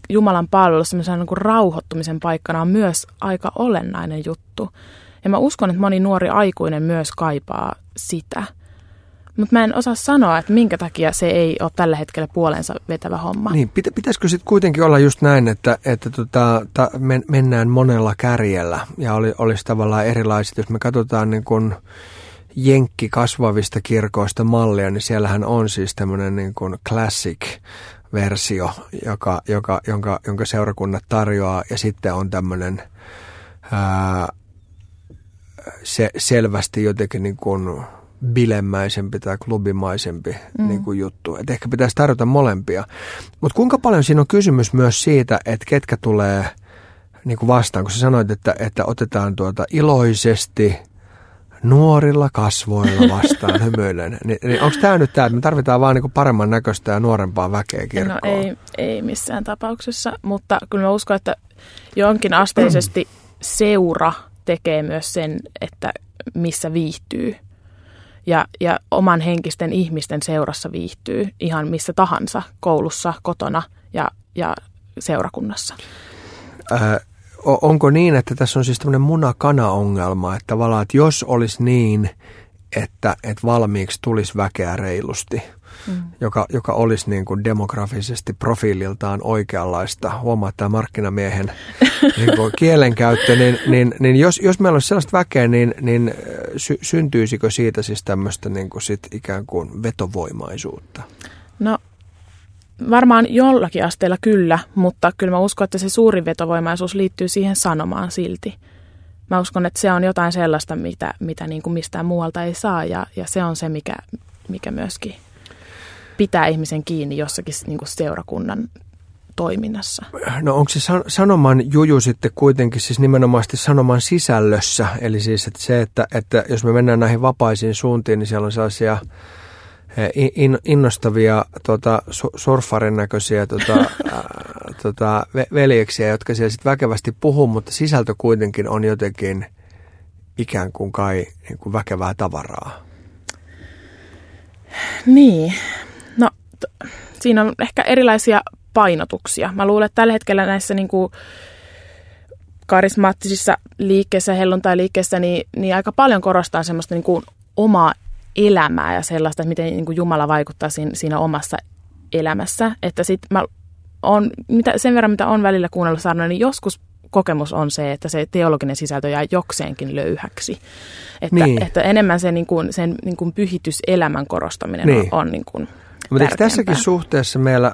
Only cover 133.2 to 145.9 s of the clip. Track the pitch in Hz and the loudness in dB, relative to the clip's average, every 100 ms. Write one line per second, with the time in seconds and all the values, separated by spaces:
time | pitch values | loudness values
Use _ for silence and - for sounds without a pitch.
133.2 | - 107 101 104 - 110 131 - - 60 | -2 -2 -2 -4 2 2 2 -2 -8 -6
134.2 | - - - - - - 104 104 110 107 | -10 -14 -16 -16 -16 -6 -6 -2 0 0
135.2 | - 135 127 147 139 120 107 - 107 107 | -2 -6 -2 2 4 4 2 -2 -2 -2
136.2 | - 113 113 110 135 139 123 113 - - | -2 -2 -2 0 -2 0 0 0 -4 -2
137.2 | 151 143 135 110 - - 156 147 110 104 | 0 4 2 2 -4 -4 0 2 0 -2
138.2 | 117 113 107 107 104 107 110 104 101 104 | 2 2 0 -2 -2 0 0 0 -4 -4
139.2 | 98 95 98 _ - - - - - - | -6 -4 -8 _ -20 -20 -20 -20 -20 -20
140.2 | - - 117 104 92 - 98 - 101 95 | -18 -8 -4 -4 -6 -6 -6 -2 -2 -2
141.2 | 87 - - - - 104 98 92 92 - | -6 -12 -18 -14 -6 -6 -4 -4 -4 -4
142.2 | 98 80 - - - - - - - - | -6 -6 -12 -14 -14 -18 -20 -20 -20 -16
143.2 | - - - - - - - - - - | -16 -16 -20 -20 -20 -20 -20 -20 -20 -20
144.2 | - - - - - - - - 247 269 | -20 -20 -20 -20 -18 -12 -10 -2 6 10
145.2 | 277 170 160 185 - - - | 10 8 0 -4 -8 -12 -14